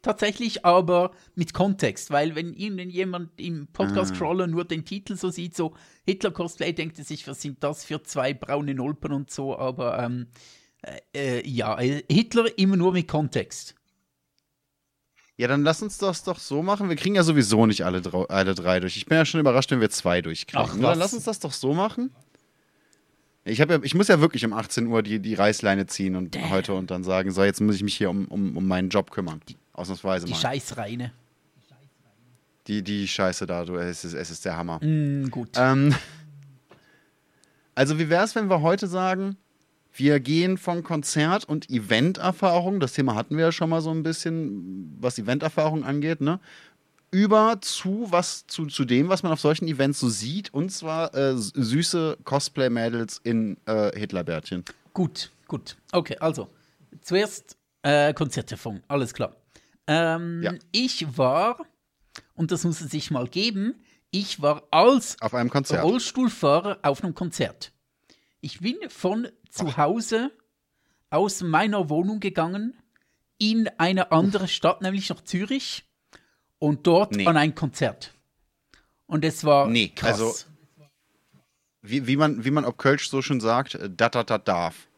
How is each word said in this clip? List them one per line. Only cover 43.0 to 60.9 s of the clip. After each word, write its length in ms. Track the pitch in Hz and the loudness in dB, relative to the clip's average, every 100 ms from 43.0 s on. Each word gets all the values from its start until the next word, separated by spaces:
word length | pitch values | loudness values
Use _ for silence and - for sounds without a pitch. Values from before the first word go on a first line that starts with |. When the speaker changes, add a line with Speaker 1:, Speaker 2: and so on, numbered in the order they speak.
| 135 | 0
Speaker 2:
hatten 220 | 110 - 151 | 0 -2 2
wir 100 | 165 | 2
ja 60 | |
schon 180 | 165 165 | 2 0
mal 100 | 165 | 0
so 100 | 160 | 0
ein 120 | 160 | -2
bisschen, 920 | 160 160 170 165 147 101 87 95 82 71 | -2 -4 -4 -4 -4 -6 -10 -12 -12 -4
was 180 | 120 123 | -4 -2
Event-Erfahrung 640 | 104 135 156 - 156 156 | -2 0 0 0 0 0
angeht, 360 | 123 143 151 165 | -2 -2 -2 0
ne? 200 | 139 180 - - - _ _ _ _ | 0 -2 -6 -20 -20 _ _ _ _
Über 480 | 185 208 214 214 226 | 2 6 6 6 2
zu, 460 | - - 185 202 233 | -4 -6 -4 -4 0
was, 340 | 175 175 - - | 0 0 -8 -12
zu, 180 | - 156 | -8 -8
zu 180 | - | -2
dem, 240 | 127 123 160 | 2 4 4
was 140 | 190 | 2
man 80 | 180 | 0
auf 80 | 160 | 2
solchen 280 | 147 160 165 | 2 2 -2
Events 320 | 139 135 143 | 0 0 2
so 80 | 123 | 0
sieht, 440 | 107 107 175 202 | -2 -4 -6 -6
und 180 | 131 185 | -4 -4
zwar, 440 | - 160 160 165 | -6 -6 -4 -2
äh, 160 | 135 139 | 0 2
s-, 180 | 131 101 | 0 -2
süße 640 | - 113 135 170 175 160 - | -2 0 2 2 0 0 -4
Cosplay-Mädels 960 | - 139 - - 131 117 117 117 113 - | -2 -2 -2 0 0 2 -2 -2 -6 -6
in, 340 | 117 117 110 90 - | -2 0 0 -6 -2
äh, 300 | 110 104 - | 0 0 -2
Hitlerbärtchen. 680 | 104 95 82 80 - 90 - - _ | -6 -4 -4 -6 -4 -8 -8 -18 _
Speaker 1:
Gut, 360 | - 175 - - _ _ | -2 -2 -2 -14 _ _
gut. 300 | - - - _ | -10 -10 -20 _
Okay, 240 | 180 - 139 | -4 -4 -4
also, 300 | - 156 98 _ _ _ _ - | -4 -4 -10 _ _ _ _ -20
zuerst, 540 | - 180 208 - _ - _ _ | -2 0 0 -6 _ -20 _ _
äh, 300 | 143 147 147 | 2 4 4
Konzerterfahrung, 680 | 147 147 - - 107 120 98 _ | 2 -4 -4 -8 -10 -10 -12 _
alles 260 | 143 120 | -2 -2
klar. 220 | - 107 - _ _ _ _ - | -4 -6 -6 _ _ _ _ -2
Ähm, 560 | 156 165 165 170 170 | 0 2 -2 -4 -4
Speaker 2:
Ja. 120 | 170 175 _ | -4 -6 _
Speaker 1:
ich 440 | 208 254 | -2 -2